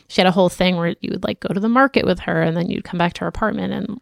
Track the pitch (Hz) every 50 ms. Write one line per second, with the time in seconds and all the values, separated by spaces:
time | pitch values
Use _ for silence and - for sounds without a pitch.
0 | _ - - - 185 185 170 196 185 180 - - 185 185 180 170 170 170 - -
1 | - - - 185 190 - 208 - - - 202 196 196 226 233 254 269 269 - -
2 | - 185 185 180 - - 170 165 165 165 165 175 170 190 - - - - - 175
3 | 175 175 - - 190 170 170 - - 214 - - 185 190 196 196 190 - 208 -